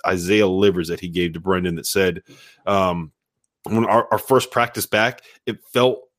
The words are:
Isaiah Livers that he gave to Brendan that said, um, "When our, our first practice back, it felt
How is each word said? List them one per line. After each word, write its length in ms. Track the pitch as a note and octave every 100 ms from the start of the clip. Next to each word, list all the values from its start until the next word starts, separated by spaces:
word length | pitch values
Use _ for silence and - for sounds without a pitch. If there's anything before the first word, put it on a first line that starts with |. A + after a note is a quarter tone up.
| -
Isaiah 420 | F#2 F2 G#2+ G2
Livers 420 | F#2 G2+ F2+ E2
that 100 | E2+
he 80 | F2+
gave 260 | E2+ F2
to 60 | E2
Brendan 360 | F#2 F#2 F2+ E2
that 120 | -
said, 340 | G2 F#2 E2+ _ - - _ F#2+
um, 440 | G2 F#2 F2 D#2+ _ _ _ _ _
"When 220 | - A2 A2+
our, 220 | A2 -
our 80 | G#2+
first 320 | - C3 -
practice 340 | B2 A#2+ A2 -
back, 380 | G#2 A#2 B2 - _ -
it 180 | G#2
felt 380 | _ B2 B2+ A2+ -